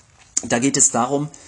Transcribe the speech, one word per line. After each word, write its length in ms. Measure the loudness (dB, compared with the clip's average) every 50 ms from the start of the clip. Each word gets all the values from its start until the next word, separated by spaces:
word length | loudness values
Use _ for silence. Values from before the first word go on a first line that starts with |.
| _ _ _ -20 -20 -10 -8 -8 -4 -2
da 120 | -2 0
geht 180 | 0 0 2 2
es 140 | 2 2
darum, 360 | 2 0 0 0 0 -2 -2 -4 -8 -14 -20